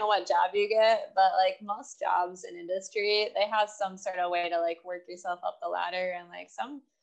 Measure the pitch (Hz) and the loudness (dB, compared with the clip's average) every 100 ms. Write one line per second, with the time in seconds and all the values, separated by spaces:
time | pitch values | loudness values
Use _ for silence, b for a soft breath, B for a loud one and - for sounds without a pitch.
0 | 214 202 180 175 180 202 202 220 220 220 | 2 2 2 2 2 2 2 4 6 4
1 | - 190 190 185 190 190 208 214 277 - | 2 4 6 6 2 0 -6 -8 -8 -6
2 | - 180 180 185 - 175 170 190 190 214 | 0 2 0 -4 -14 -12 -6 -6 -4 -2
3 | 208 208 208 196 208 214 208 - 190 185 | 0 2 0 0 0 2 0 -2 -6 -4
4 | 196 185 180 175 175 170 170 170 180 180 | -8 -2 0 0 0 0 -2 -4 -8 -12
5 | 180 180 185 180 180 - 175 175 175 180 | -10 -12 -8 -6 -6 -6 -6 -4 -4 -4
6 | 180 175 175 180 180 - 233 285 - _ | -4 -6 -10 -16 -14 -10 -10 -10 -18 _